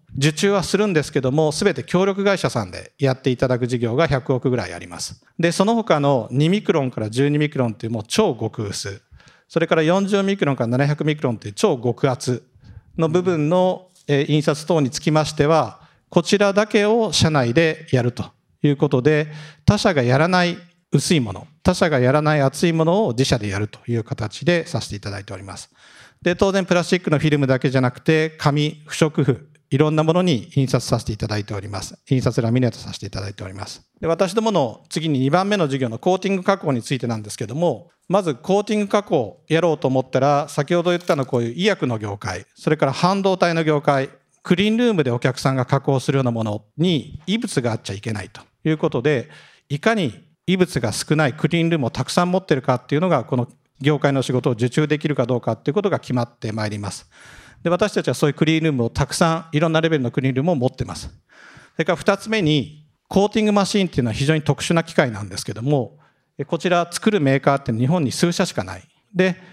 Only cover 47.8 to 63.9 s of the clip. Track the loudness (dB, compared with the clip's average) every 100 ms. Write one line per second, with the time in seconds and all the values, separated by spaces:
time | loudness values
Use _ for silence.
47.8 | -6 -10 -6 -8 -8 -16 -20 _ -2 0
48.8 | 0 0 0 0 -2 -14 -20 _ -10 -2
49.8 | 0 0 -2 -6 -20 _ -2 2 2 0
50.8 | -2 -4 -2 2 2 0 -2 0 0 0
51.8 | -2 -4 -2 0 2 0 0 0 2 -2
52.8 | 0 -2 2 0 0 -2 -4 _ _ -4
53.8 | 0 2 2 0 0 0 0 0 0 0
54.8 | 0 0 -2 -2 0 0 -2 -4 -2 -2
55.8 | 0 -2 -2 -2 -2 _ -10 -6 -6 -6
56.8 | -8 -10 -16 -20 -20 -20 -20 -8 -2 0
57.8 | 0 0 -2 2 0 2 0 2 0 0
58.8 | -2 0 -2 2 2 0 -2 0 2 2
59.8 | 2 0 -2 -2 -2 0 0 2 0 -2
60.8 | -8 -8 -14 -18 _ _ -20 -20 -14 -6
61.8 | -2 -2 0 0 0 0 2 2 -2 -10
62.8 | -20 _ -2 2 2 2 2 2 2 2
63.8 | 0